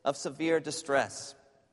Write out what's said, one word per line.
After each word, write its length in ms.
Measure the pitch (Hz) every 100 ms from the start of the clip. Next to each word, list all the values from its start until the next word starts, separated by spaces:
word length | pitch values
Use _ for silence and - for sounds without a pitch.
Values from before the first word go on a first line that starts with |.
of 120 | - -
severe 440 | 175 160 160 160
distress. 760 | 151 143 - 139 104 - - - _ _ _